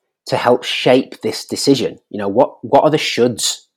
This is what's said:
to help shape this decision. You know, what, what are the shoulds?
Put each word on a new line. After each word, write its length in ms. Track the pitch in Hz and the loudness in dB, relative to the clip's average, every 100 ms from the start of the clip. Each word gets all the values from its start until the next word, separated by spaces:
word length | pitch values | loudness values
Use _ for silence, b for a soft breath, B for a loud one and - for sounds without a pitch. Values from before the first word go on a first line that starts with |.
| _ _ - | _ _ -6
to 100 | 127 | -2
help 260 | 120 123 | 2 0
shape 560 | - - 143 131 - - | -2 -2 2 2 0 -8
this 220 | 110 - - | -8 -8 -8
decision. 520 | 101 - 139 95 - _ | -2 2 2 0 -8 _
You 80 | 104 | -8
know, 100 | 101 | -2
what, 340 | 104 143 - | 2 0 -2
what 200 | 117 139 | 0 2
are 60 | 156 | 4
the 60 | 151 | 2
shoulds? 640 | - - 123 107 - - _ | -2 0 0 0 -6 -6 _